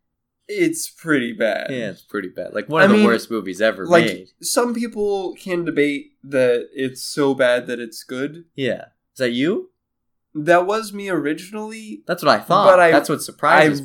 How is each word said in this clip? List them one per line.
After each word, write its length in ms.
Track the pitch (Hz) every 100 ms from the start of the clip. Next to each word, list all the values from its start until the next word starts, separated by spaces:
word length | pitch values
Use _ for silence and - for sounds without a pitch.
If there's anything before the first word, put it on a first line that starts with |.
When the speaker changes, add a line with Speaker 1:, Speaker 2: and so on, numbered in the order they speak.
| _ _ _ _ -
Speaker 1:
It's 380 | 208 165 - -
pretty 440 | - 165 143 120
bad. 360 | 110 110 - -
Speaker 2:
Yeah, 200 | 131 107
it's 100 | 87
pretty 260 | _ 104 92
bad. 240 | - 90
Like, 160 | 107 104
one 100 | 156
Speaker 1:
I 40 | 196
Speaker 2:
of 40 |
the 60 | 214
Speaker 1:
mean, 80 | 117
Speaker 2:
worst 240 | 113 -
movies 300 | 113 95 90
ever 260 | 110 95 92
Speaker 1:
like, 180 | 170 110
Speaker 2:
made. 220 | 90 92 _
Speaker 1:
some 320 | - 254 240
people 600 | 226 233 214 208 196 185
can 300 | - 190 175 165
debate 460 | 151 147 143 - _
that 460 | 139 139 127 120 -
it's 300 | 139 131 131
so 320 | - - 139
bad 320 | 131 123 123 123
that 120 | 120
it's 240 | 117 -
good. 420 | - 127 139 160 170
Speaker 2:
Yeah. 320 | - 127 95 - _ _
Is 60 | -
that 140 | 123
you? 380 | 120 147 240 370 _ _ _ _ _ _
Speaker 1:
That 320 | 151 151 175 185
was 260 | 220 214
me 160 | 202 202
originally. 920 | 170 143 160 185 214 214 220 214 214 -
Speaker 2:
That's 160 | 185
what 120 | 151
I 60 | 107
thought. 240 | - 185 196
Speaker 1:
But 140 | 185
I, 100 | 170
Speaker 2:
That's 200 | 147 -
what 120 | 147
surprises 600 | - - 147 151 156
Speaker 1:
I 20 | 143